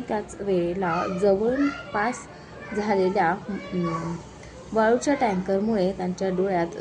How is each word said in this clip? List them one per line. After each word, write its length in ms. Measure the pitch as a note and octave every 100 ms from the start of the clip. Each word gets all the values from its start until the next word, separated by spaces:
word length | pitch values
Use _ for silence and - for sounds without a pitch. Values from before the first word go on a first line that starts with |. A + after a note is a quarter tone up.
| B3
त्याच 280 | A3 - -
वेळेला 680 | G3+ F3+ E3+ F3+ F3+ E3+ G#3 F3+
जवळून 460 | G3+ G3 A3+ C4 C#4+
पास 480 | - - G#3+ A3 B3 - - - - - G#3
झालेल्या, 540 | G#3 G3 F#3 G3+ E3+ G3 -
अं, 680 | F#3+ - F3+ E3+ E3 E3 E3+ - - - - -
वाळूच्या 400 | G#3+ A3 A#3+ D4
टँकरमुळे 800 | C#4 A#3 F#3 F#3 G3 G#3+ G#3+ F#3
त्यांच्या 380 | F#3+ F3+ F3+ F#3+
डोळ्यात 380 | F#3 G3 F3+ E3+ -